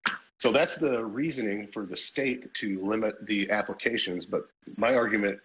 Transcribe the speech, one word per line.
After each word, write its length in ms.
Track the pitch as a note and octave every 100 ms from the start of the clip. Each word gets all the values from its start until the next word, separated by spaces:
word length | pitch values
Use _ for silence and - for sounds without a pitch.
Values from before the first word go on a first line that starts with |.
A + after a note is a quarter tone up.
| - - - -
So 140 | A#2+
that's 240 | C3 E3+ D3+
the 260 | D3 A#2
reasoning 640 | A2+ A2+ D#3+ C3 G#2+ G#2 G#2+
for 120 | A2+
the 100 | F#2
state 580 | F#2 - - C3+ B2+ -
to 300 | - G#2+ F#2+
limit 400 | G2 A2 G#2+ -
the 240 | G#2+ G2+ G2
applications. 760 | G#2 G#2 G2 A#2 A2+ F#2+ F2
But 220 | F2+ E2 - _ - -
my 180 | A2+
argument 440 | B2+ A2+ G#2+ G2+ G2+